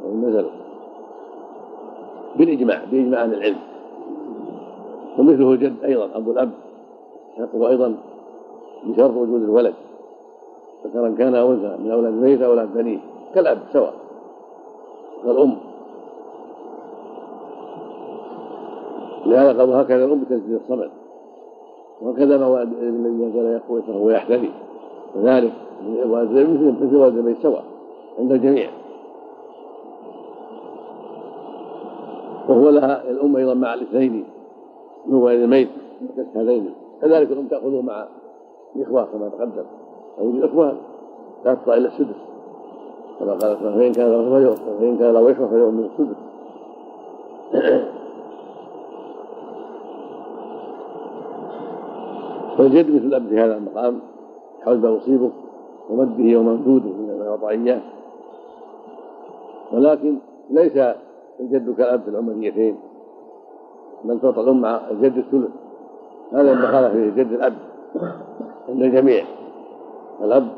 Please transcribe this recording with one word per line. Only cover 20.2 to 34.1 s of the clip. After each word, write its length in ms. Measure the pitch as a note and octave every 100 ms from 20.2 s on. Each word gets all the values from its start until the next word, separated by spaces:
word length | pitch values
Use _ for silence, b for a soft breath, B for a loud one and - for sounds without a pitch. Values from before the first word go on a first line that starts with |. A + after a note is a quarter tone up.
بتسديد 340 | B2+ B2 G2+
الصمد". 360 | A2+ - B2+ E2 - - - - - - - - - - -
وهكذا 360 | A#2 B2 C#3 C#3+
ما 80 | C3
ولد 260 | B2+ A#2
الذي 540 | A#2 A#2+ A#2 A#2 A#2 A#2
نزل 180 | A2+
يقوى 380 | A#2 A#2 - A#2
فهو 280 | A2 G2+ G#2+
يحتمي، 400 | A2 - B2 A2 - - - - - -
كذلك 380 | G2 A#2 C3 A#2 - - - G2+
ولد 440 | A2+ B2 A#2 A2+
مثل، 560 | C3 D3+ D3 D3 A#2+ C3+
مثل 100 | C#3
ولد 200 | C3 A#2
الميت 220 | A#2 A2+
سواء 220 | D#3 - - - - - - -
عند 140 | B2+
الجميع، 380 | C3 C3+ C#3 G2+ - - - - - - - - - - - - - - - - - - - - - - - - - - - - - - - - - - - - - -
وهو 200 | B2 D3
لها 420 | D3 C3+ C#3 C3
الأم 260 | C3 C#3+ C3+
أيضًا 180 | C3
مع 200 | B2+ B2
الاثنين 500 | A#2+ A2+ A#2 C3